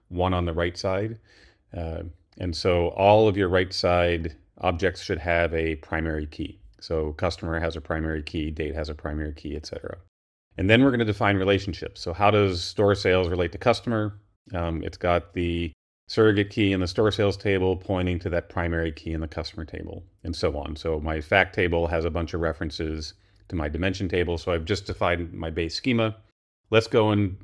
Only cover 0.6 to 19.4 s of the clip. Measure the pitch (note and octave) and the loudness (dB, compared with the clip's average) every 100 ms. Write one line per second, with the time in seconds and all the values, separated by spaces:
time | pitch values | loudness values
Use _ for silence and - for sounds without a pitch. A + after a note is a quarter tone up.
0.6 | F2 - G2 F#2+ A2 A2+ _ _ - _ | -2 -2 -4 -2 -4 -8 _ _ -20 _
1.6 | _ F2 E2 E2 E2 - _ - F2+ E2+ | _ -10 -8 -8 -10 -16 _ -8 -8 -2
2.6 | F#2+ F2 E2+ - G2+ G#2+ A2 G2 F#2 F#2 | 0 2 2 4 6 8 6 2 2 2
3.6 | F#2 - F#2 F2 F2 E2+ E2 - _ - | 0 0 2 2 2 0 -4 -10 _ -4
4.6 | F2+ E2+ F#2 - - E2 E2+ E2+ E2+ D#2+ | -2 0 -2 -2 -6 -4 0 2 2 0
5.6 | E2 D#2 - D#2+ D#2+ D#2 D2+ - - - | -2 -4 -6 -4 -2 -4 -6 -10 -12 -12
6.6 | - _ - D#2+ D2+ D2+ F2+ - E2+ E2 | -20 _ -6 -4 -4 -4 -4 -4 -4 -4
7.6 | E2 D#2+ - D#2+ D#2+ D#2 D#2 E2 D2+ D#2 | -4 -6 -6 -4 -2 -4 -6 -6 -4 -4
8.6 | D2+ D2+ D2+ D#2 D2+ D2+ D2+ D2+ D2 D2+ | -6 -6 -6 -8 -8 -6 -6 -8 -10 -10
9.6 | - - - - - _ _ _ _ - | -10 -14 -12 -14 -18 _ _ _ _ -2
10.6 | F#2+ A#2 C3+ A#2+ A2 G2+ G#2 G2 F#2+ G2 | 4 6 6 4 2 2 2 4 4 2
11.6 | - - - - - F2 G#2 G#2 G2 F2+ | 0 -8 -10 -10 -8 2 4 6 4 2
12.6 | - - G2+ G2 G2 F#2 F2 F2 E2+ - | -4 2 4 4 4 4 2 0 -2 0
13.6 | B2 A2+ B2 A2 G#2+ G#2 _ _ _ F2+ | 2 2 0 -2 -2 -6 _ _ _ -6
14.6 | E2+ D#2+ E2+ - F2 F2 - F2+ F2 E2+ | -4 -4 -6 -2 0 2 0 -4 -2 -2
15.6 | E2 - _ _ - - A2 G2+ G2+ - | -4 -8 _ _ -2 4 6 6 2 2
16.6 | G2 F#2+ F2+ - G#2+ G2+ G2+ F#2+ G#2 F#2+ | 2 2 0 2 2 2 0 0 0 2
17.6 | F#2 F2+ - F#2 F2+ F2 F#2 E2+ - F2+ | 2 0 -2 0 0 -2 -2 -4 -2 -4
18.6 | E2+ E2 E2 D#2 - D#2+ D#2 E2+ | -2 -2 -2 -6 -8 -6 -6 -8